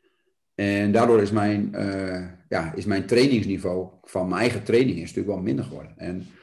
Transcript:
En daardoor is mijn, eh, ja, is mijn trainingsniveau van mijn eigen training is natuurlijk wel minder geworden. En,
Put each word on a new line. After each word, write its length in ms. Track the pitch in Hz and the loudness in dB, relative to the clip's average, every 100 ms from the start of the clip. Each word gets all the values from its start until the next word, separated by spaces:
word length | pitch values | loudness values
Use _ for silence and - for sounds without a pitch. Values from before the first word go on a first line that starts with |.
| _ _ _ _ _ - | _ _ _ _ _ -4
En 360 | 101 101 104 | 0 2 4
daardoor 300 | 110 120 113 | 4 6 6
is 100 | 101 | 4
mijn, 420 | 107 104 101 104 | 2 2 0 -2
eh, 520 | 101 101 98 95 92 87 - - | -4 -4 -4 -4 -6 -10 -14 -6
ja, 240 | 92 80 | -4 -4
is 120 | 87 95 | -6 -4
mijn 200 | 98 - | -2 2
trainingsniveau 840 | 120 139 117 101 95 95 90 92 - | 4 4 4 0 -2 -2 -4 -6 -12
van 240 | - 95 92 | -8 -4 -2
mijn 140 | 90 | 0
eigen 220 | 123 107 | 0 -2
training 340 | - 117 131 82 | 2 4 4 0
is 40 | |
natuurlijk 340 | - - 95 92 | -6 -6 -4 -4
wel 80 | |
minder 220 | 95 135 - | -2 -4 -4
geworden. 280 | 65 - - | -10 -16 -14
En, 300 | 87 92 90 - | -10 -10 -12 -20